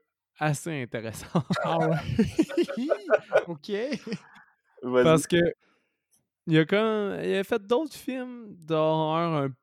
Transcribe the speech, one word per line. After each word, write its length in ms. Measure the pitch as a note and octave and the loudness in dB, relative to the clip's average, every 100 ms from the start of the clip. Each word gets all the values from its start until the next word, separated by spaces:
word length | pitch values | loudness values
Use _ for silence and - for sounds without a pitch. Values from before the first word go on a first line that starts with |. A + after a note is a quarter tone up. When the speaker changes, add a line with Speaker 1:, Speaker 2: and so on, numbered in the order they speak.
| _ _ _ - | _ _ _ -4
Speaker 1:
assez 440 | D3+ C#3+ E3+ D3+ | -2 -2 -4 -6
intéressantes. 640 | A#2+ A#2+ A2 G#2 - F3+ - - | -6 -6 -8 -10 -4 -2 0 -2
Speaker 2:
Ah 140 | D#3 E3 D#3+ | 0 0 2
ouais? 80 | D#3+ - - | 0 0 0
<laughs> 1300 | G3+ - D#4 - E4+ - C#4 - F4+ G#3+ - F3+ F3 | 0 2 0 0 -2 -2 -2 -2 0 0 2 0 0
Ok. 220 | D#3+ - G3+ B3+ B3+ - A3 - - - _ _ _ | -6 -6 -6 -4 -6 -8 -12 -12 -20 -20 _ _ _
Speaker 3:
Vas-y. 200 | B2 B2+ | 0 4
Speaker 1:
Parce 240 | D3+ D#3+ - | 6 4 2
que 100 | E3+ E3+ - _ _ _ _ _ _ _ _ - | 0 0 -2 _ _ _ _ _ _ _ _ 2
il 100 | D#3 | 4
a 80 | D#3+ | 4
comme, 540 | G3+ A3 G#3+ G3+ F#3 | 2 2 0 -2 -4
il 120 | F3+ F#3+ | -2 -2
a 80 | |
fait 220 | G3 A#3 G3 | 0 -2 0
d'autres 280 | A#3+ D#4+ - | 0 0 -8
films 600 | - C4 B3+ A#3+ A3 F3+ | -8 -8 -8 -14 -16 -14
d'horreur 880 | D#3+ D#3 D#3 D#3 D#3 D#3+ E3+ D#3 | -2 0 2 2 0 0 0 0
un 60 | C#3 B2+ | -2 -4